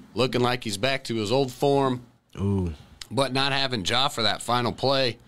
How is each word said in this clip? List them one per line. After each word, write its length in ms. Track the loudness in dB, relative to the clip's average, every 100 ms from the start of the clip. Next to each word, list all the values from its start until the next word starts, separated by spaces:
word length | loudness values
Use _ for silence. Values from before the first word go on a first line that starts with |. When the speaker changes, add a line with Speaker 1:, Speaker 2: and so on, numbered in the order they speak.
| -10 0
Speaker 1:
looking 260 | 0 2
like 220 | 0 0
he's 140 | -4 -2
back 260 | -2 -2 -2
to 100 | -4
his 160 | 0
old 200 | 2 0
form. 500 | 0 2 4 2 0 -6 _ _ -4
Speaker 2:
Ooh. 340 | -2 0 -2 -6 -14 -20 -8
Speaker 1:
But 220 | -2 0
not 180 | 0 0
having 320 | 0 -2 -2 0
Ja 220 | 0 0
for 160 | 0
that 180 | -2 -2
final 300 | 0 0 0
play, 460 | 0 0 2 0 -2